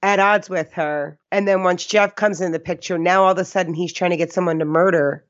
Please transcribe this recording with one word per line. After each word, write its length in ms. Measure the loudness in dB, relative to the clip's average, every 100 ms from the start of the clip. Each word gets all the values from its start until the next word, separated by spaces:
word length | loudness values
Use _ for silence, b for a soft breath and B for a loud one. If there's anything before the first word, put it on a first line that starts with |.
at 160 | 0 2
odds 300 | 4 2 0
with 240 | -6 -6
her. 440 | -4 -4 -4 -6 -10 -6
And 160 | -2 0
then 160 | 2
once 220 | 2 -2 0
Jeff 300 | 2 2 2
comes 260 | -2 0
in 100 | -4
the 80 | -4
picture, 380 | -6 -8 -6 -2
now 260 | 2 4
all 80 | 4
of 60 | 2
a 80 | -2
sudden 280 | -2 -2
he's 200 | -2 -6
trying 180 | -2 -2
to 60 | 0
get 160 | -2
someone 260 | -2 -2 0
to 60 | 0
murder. 580 | 2 2 2 0 -2 _